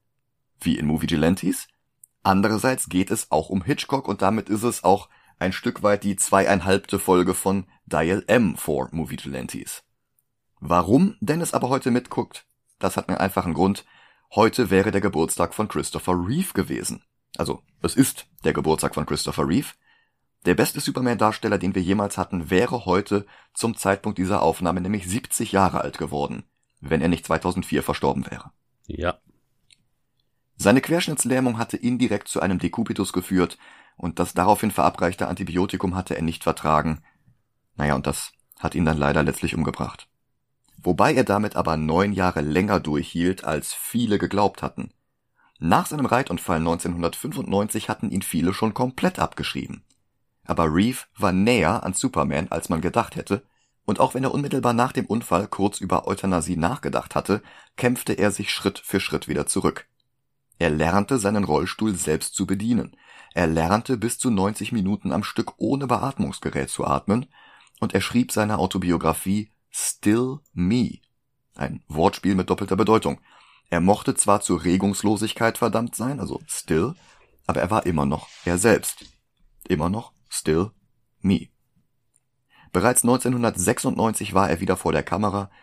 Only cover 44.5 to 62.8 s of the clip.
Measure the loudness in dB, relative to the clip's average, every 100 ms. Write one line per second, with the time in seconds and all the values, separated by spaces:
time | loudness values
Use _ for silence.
44.5 | 0 -10 -8 -14 _ _ _ _ _ _
45.5 | -6 0 0 0 -2 0 0 0 -6 -2
46.5 | 0 0 -2 -4 -2 -4 -4 -8 -8 -2
47.5 | -2 0 -4 -4 -6 -4 -4 -2 0 0
48.5 | 0 -2 0 -4 0 -2 0 -4 -4 -6
49.5 | -6 -8 -12 _ _ _ _ _ _ -4
50.5 | 0 2 4 2 0 -10 -2 0 2 4
51.5 | 4 4 2 -2 -4 -2 0 0 0 -2
52.5 | -4 -2 -2 0 0 -2 -6 -4 -6 _
53.5 | _ _ _ -4 2 2 2 -2 -2 -2
54.5 | 0 0 2 0 -2 -4 -4 0 0 0
55.5 | 0 -2 -2 -2 -2 -2 -4 0 0 0
56.5 | 0 0 -2 -2 -4 -2 -4 0 -2 -4
57.5 | -20 -18 -2 0 0 -2 0 0 0 -4
58.5 | -2 -2 -4 -4 -2 -2 -6 -4 -4 -2
59.5 | 0 0 -2 -12 _ _ _ _ _ _
60.5 | -2 0 2 2 2 2 0 0 0 0
61.5 | 0 0 -2 -2 -2 -2 -2 -2 -6 -4
62.5 | -2 0 -2